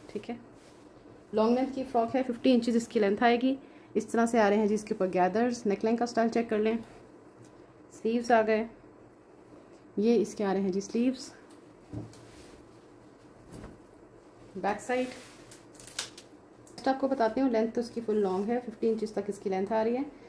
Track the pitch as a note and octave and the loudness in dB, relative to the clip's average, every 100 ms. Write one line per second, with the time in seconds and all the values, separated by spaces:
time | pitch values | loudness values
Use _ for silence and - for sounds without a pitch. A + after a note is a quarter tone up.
0 | - G#3 - A#3 - - - - - - | -14 -14 -12 -14 -16 -20 -20 -20 -20 -20
1 | - - - G#3 A3 B3 C4 - B3+ A#3+ | -20 -20 -4 2 4 4 0 -4 -2 0
2 | A3+ C4 C4 A#3 C4 A#3+ A#3 A3+ A#3 A#3 | 2 0 -2 2 4 4 4 0 2 2
3 | G3+ G3+ A#3+ A#3+ C4 C4+ - - - G#3+ | 2 4 4 4 2 0 -6 -20 -6 -4
4 | A3 A3+ A#3 A#3 G3+ G#3 G#3 G#3 - G#3+ | 0 0 2 4 4 4 2 0 -2 -2
5 | F#3+ F3+ F3+ G#3 B3 A#3+ G#3 G3 A3 A#3 | 0 2 2 2 0 0 -2 0 0 0
6 | A#3+ A#3+ A3+ A#3 A#3 G#3+ A3 A3+ - - | 0 0 0 0 0 0 0 -2 -6 -20
7 | - - - - - - - - - - | -20 -20 -20 -20 -20 -20 -20 -20 -20 -6
8 | A3 A#3 A#3+ A#3 G#3+ A3 A#3 - - - | -2 -2 2 4 4 2 -2 -10 -20 -20
9 | - - - - - - - - - - | -20 -20 -20 -20 -20 -20 -20 -20 -10 0
10 | A3 A#3 G#3+ - G3+ F#3+ G3 F#3+ G3 A#3 | 2 4 2 -2 -2 0 0 -2 -2 0
11 | B3+ B3+ - - - - - - - - | 0 -2 -10 -18 -20 -20 -20 -20 -14 -14
12 | - - - - - - - - - - | -14 -18 -20 -20 -20 -20 -20 -20 -20 -20
13 | - - - - - - - - - - | -20 -20 -20 -20 -20 -18 -18 -20 -20 -20
14 | - - - - - F#3+ G3 G#3+ - B3+ | -20 -20 -20 -20 -16 -4 -2 -2 -2 -2
15 | B3+ - - - - - - - - - | -2 -8 -18 -20 -20 -20 -20 -20 -14 -10
16 | - - - - - - - - C4+ C4 | -10 -12 -20 -20 -20 -20 -20 -6 -2 0
17 | C4+ C4+ A3 B3+ C4+ A3+ A3+ A#3+ A#3 A#3 | -2 0 0 2 0 2 0 -2 -6 -6
18 | A#3 G#3+ G3 F#3 G#3 A#3+ A#3+ - A3+ A3 | -2 0 0 0 -2 -4 -4 -4 -2 -2
19 | G#3+ G#3 G3+ G3 G3+ F#3+ F#3+ A3 A3 B3 | -4 -6 -6 -6 -4 -4 -2 0 0 -2
20 | C#4+ - | -6 -10